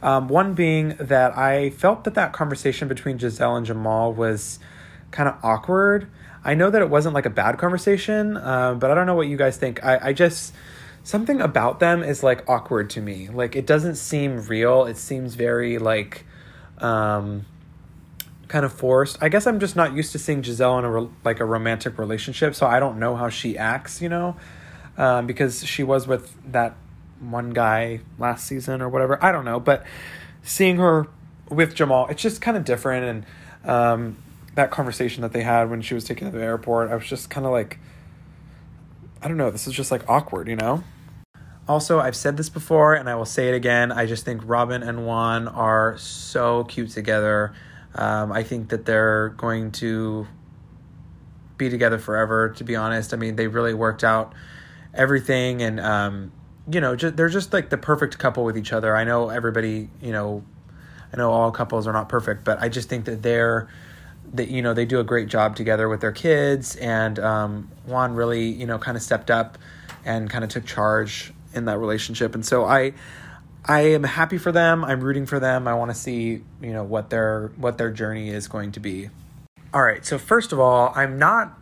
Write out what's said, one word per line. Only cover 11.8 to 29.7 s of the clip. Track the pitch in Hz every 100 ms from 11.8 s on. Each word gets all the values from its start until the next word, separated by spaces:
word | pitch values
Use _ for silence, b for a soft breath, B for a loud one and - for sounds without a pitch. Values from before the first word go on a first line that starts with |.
them | 170 170
is, | 156 139
like, | 135 123 -
awkward | 123 - 117 104
to | 113
me. | 104 95 95
Like, | 120 120
it | 139 123
doesn't | 151 165 151
seem | - 151 143 123 104
real. | 110 117 127 123
It | 110
seems | - 135 127
very, | 117 120 120 120 120
like, | 113 110 104 - - B B B B -
um, | 117 110 107 104 101 101 101 - - - - - - - - - -
kind | 151 139
of |
forced. | - 127 131 139 -
I | 156
guess | 190 208
I'm | 220
just | 196 175
not | 160
used | 135 156
to | 151
seeing | - 143
Gizelle | 120 117 127 127
in |
a | 120
ro-, | 113 120 -
like, | - 113
a | 113
romantic | 113 113 113 120 113
relationship, | 107 110 - 127 151
so | 143 131
I | 120
don't | 139 110
know | 117 120
how | 120
she | 107 120 107
acts, | 110 127 - -
you | 170
know, | 170 175 175 B B B B B -
um, | 131 123 120
because | 117 139 120
she | - -
was | 135 135 127
with | 127 - - -
that | 127 117 - - - - -
one | 123 120 120
guy | 117 113 110 117 113 - -
last | 120 117 -
season | 135 127 131
or | 127
whatever. | 131 131 135
I | 185
don't | 175 123
know, | 120
but | 120